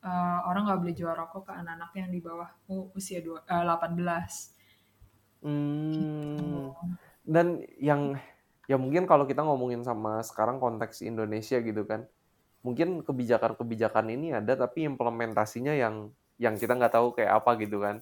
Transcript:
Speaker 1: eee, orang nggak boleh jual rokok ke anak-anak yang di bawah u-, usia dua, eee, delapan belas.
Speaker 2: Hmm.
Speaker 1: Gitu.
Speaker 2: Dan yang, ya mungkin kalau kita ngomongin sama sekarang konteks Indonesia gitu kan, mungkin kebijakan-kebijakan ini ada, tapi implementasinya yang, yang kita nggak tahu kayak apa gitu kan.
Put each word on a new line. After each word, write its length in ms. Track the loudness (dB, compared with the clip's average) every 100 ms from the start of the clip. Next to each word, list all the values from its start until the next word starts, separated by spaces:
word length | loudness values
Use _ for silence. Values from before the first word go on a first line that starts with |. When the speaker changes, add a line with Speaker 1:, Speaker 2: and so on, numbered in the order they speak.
| -2
Speaker 1:
eee, 320 | 0 0 0 0
orang 140 | 0 2
nggak 120 | 0
boleh 120 | -2 -4
jual 140 | -4 -4
rokok 260 | -6 -12 -14
ke 40 | -12
anak-anak 300 | -12 -12 -12 -10
yang 80 | -6
di 60 | -8 -8
bawah 240 | -12 -12 _ _
u-, 160 | -8 -8 -10
usia 220 | -8 -8 -8
dua, 140 | -12 -4
eee, 140 | 0
delapan 280 | 2 0 0 -2
belas. 340 | -2 -2 -6 -12 -16 _ _ _ _ _ -20 _ _ _
Speaker 2:
Hmm. 1300 | -4 -2 -2 -2 -2 -2 -2 -4 -6 -6 -4 -4 -6 -8
Speaker 1:
Gitu. 100 | -8 -10 -14 _ 2
Speaker 2:
Dan 360 | 4 4 0 -8 -2
yang, 360 | 2 4 2 -4 -10 _ _ _ 0
ya 60 | 2
mungkin 240 | 4 2 6
kalau 140 | 6 6
kita 120 | 2 2
ngomongin 360 | 2 0 -4 -4
sama 360 | -4 -2 -2
sekarang 340 | -4 0 0 2
konteks 400 | -2 -2 -6 -6
Indonesia 540 | -6 -4 -4 -4 0 -2
gitu 220 | 0 -4 -4
kan, 200 | -6 -8 _ _ _ _ _ -6
mungkin 360 | 0 0 0 -4
kebijakan-kebijakan 1000 | -4 2 4 4 -2 -6 0 2 2 0
ini 200 | -4 -4 -2
ada, 160 | 0 0
tapi 280 | 0 -2 -4
implementasinya 840 | 0 -2 0 -2 0 0 -2 -2 0
yang, 360 | 0 -2 -12 _ _ _
yang 140 | 0 2
kita 140 | 2 4
nggak 160 | 6 6
tahu 180 | 4 2
kayak 160 | 4 6
apa 80 | 6 2
gitu 160 | 0 0
kan. 120 | -2 -4